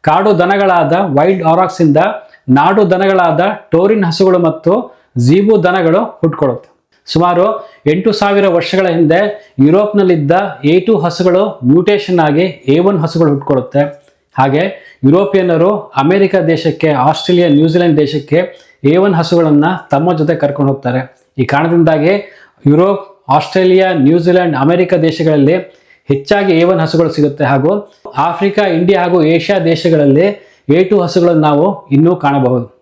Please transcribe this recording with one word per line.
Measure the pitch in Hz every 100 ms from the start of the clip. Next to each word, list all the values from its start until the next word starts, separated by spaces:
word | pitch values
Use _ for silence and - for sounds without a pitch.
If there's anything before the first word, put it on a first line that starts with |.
ಕಾಡು | - 160 202 175
ದನಗಳಾದ | 175 202 196 175 147 170 196
ವೈಲ್ಡ್ | 139 170 190
ಆರಾಕ್ಸ್ | 160 170 185 -
ಇಂದ | 165 147 190 - - _ -
ನಾಡು | 131 160 202 196
ದನಗಳಾದ | 185 196 190 170 151 190 - -
ಟೋರಿನ್ | 165 196 220 180
ಹಸುಗಳು | 160 190 180
ಮತ್ತು | 165 151 165 208 240 - _ 123
ಜೀಬು | 120 175 202 214
ದನಗಳು | 175 185 165 180
ಹುಟ್ಕೊಳ್ಳುತ್ತೆ. | 233 - 165 - 139 113 - _ _ _ -
ಸುಮಾರು | 160 175 175 196 - - - 147
ಎಂಟು | 165 220
ಸಾವಿರ | 202 202 202 196
ವರ್ಷಗಳ | 170 170 190 185
ಹಿಂದೆ | 165 156 165 208 - - - 139
ಯುರೋಪ್ನಲ್ಲಿದ್ದ | 185 208 208 185 170 143 175 - - 143
ಎ | 180
ಟು | 185 208
ಹಸುಗಳು | 170 170 180 180 202 - 123
ಮ್ಯೂಟೇಷನ್ | 156 180 208 202 180
ಆಗಿ | 156 147 185 151 135
ಎ | 147
ಒನ್ | 185 196
ಹಸುಗಳು | 156 160 160
ಹುಟ್ಕೊಳ್ಳುತ್ತೆ. | 143 139 135 127 139 143 - _ _ _ -
ಹಾಗೆ | 135 143 190 - - _ 131
ಯುರೋಪಿಯನ್ನರು | 170 202 196 180 139 175 202 - -
ಅಮೆರಿಕ | 143 196 190 190
ದೇಶಕ್ಕೆ, | 160 160 165 156 160
ಆಸ್ಟ್ರೇಲಿಯಾ, | 143 147 156 - 180 175
ನ್ಯೂಜಿಲೆಂಡ್ | 143 160 175 175 151
ದೇಶಕ್ಕೆ | 147 151 - 151 180 - - _
ಎ | 139 165
ಒನ್ | 196
ಹಸುಗಳನ್ನ | 165 165 170 160 147 156 180 -
ತಮ್ಮ | 143 165 165
ಜೊತೆ | 151 165
ಕರ್ಕೊಂಡು | 143 - 139
ಹೋಗ್ತಾರೆ. | 135 123 127 127 _ _ -
ಈ | 120
ಕಾರಣದಿಂದಾಗಿ | 139 165 170 165 156 156 202 - - - _ 143
ಯುರೋಪ್, | 151 185 196 - _ -
ಆಸ್ಟ್ರೇಲಿಯಾ, | 143 - 190 185 185 190
ನ್ಯೂಜಿಲೆಂಡ್, | 170 135 170 170 180 175 143
ಅಮೆರಿಕ | 139 175 180
ದೇಶಗಳಲ್ಲಿ | 175 160 156 160 151 139 180 180 _ _ _ _
ಹೆಚ್ಚಾಗಿ | 139 139 202 196 165
ಎ |
ಒನ್ | 170 180
ಹಸುಗಳು | 156 165 165
ಸಿಗುತ್ತೆ. | - 147 143 151
ಹಾಗೂ | 139 147 208 - _ - -
ಆಫ್ರಿಕಾ, | 160 165 196 202 196
ಇಂಡಿಯಾ | 165 180 190
ಹಾಗೂ | 175 180
ಏಷ್ಯಾ | 156 165 160 202
ದೇಶಗಳಲ್ಲಿ | 165 165 175 160 147 139 196 202 - _ - 156
ಎ |
ಟು | 190 202
ಹಸುಗಳನ್ನು | 175 185 175 160
ನಾವು | 151 147 180 - -
ಇನ್ನೂ | 139 165 180
ಕಾಣಬಹುದು. | 147 143 127 127 120 _